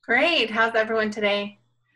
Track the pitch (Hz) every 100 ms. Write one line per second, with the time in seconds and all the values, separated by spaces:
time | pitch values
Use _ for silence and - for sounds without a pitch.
0 | - 240 320 320 220 220 226 226 220 226
1 | 214 214 208 202 202 - _ _ _